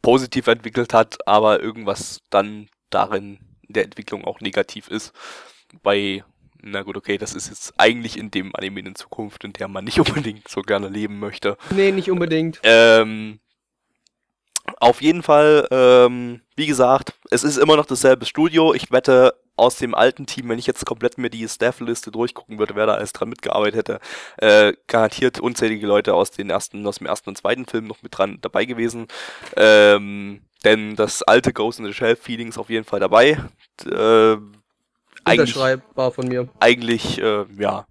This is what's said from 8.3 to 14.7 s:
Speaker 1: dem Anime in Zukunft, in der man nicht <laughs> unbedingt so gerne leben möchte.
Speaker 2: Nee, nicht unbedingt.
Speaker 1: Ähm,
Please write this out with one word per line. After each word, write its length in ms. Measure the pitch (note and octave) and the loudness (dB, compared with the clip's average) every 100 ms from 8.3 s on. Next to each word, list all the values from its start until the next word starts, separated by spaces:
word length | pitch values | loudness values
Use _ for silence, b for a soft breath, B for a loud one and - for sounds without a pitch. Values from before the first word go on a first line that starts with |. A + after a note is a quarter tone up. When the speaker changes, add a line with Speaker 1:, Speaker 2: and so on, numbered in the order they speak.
Speaker 1:
dem 240 | G2 F#2+ - | -10 -10 -12
Anime 240 | F#2+ G2 | -12 -12
in 160 | G2 G2 | -16 -18
Zukunft, 480 | - - G#2+ - | -18 -14 -14 -14
in 80 | G#2 | -18
der 160 | G2+ G2 | -14 -12
man 160 | F#2+ | -10
nicht 160 | G2+ - | -6 0
<laughs> 80 | - | 0
unbedingt 400 | B2 A#2+ G#2+ _ | -2 -8 -12 _
so 140 | - | -12
gerne 260 | G2 G2+ G2 | -4 -4 -4
leben 320 | G2+ G#2 G2+ | -8 -8 -8
möchte. 380 | G#2 G2+ G2+ G2+ - | -12 -6 -6 -6 -6
Speaker 2:
Nee, 200 | F#3+ G3 | 0 0
nicht 180 | G3 F#3+ | 0 -2
unbedingt. 520 | F3+ E3+ D#3+ D#3+ D#3 | -4 -2 -2 -4 -2
Speaker 1:
Ähm, 760 | A2+ A2+ A#2 A2+ A2 A2 G#2+ G#2+ _ _ _ _ _ _ _ _ _ _ _ - - | 6 8 8 6 4 -4 -12 -16 _ _ _ _ _ _ _ _ _ _ _ -10 -10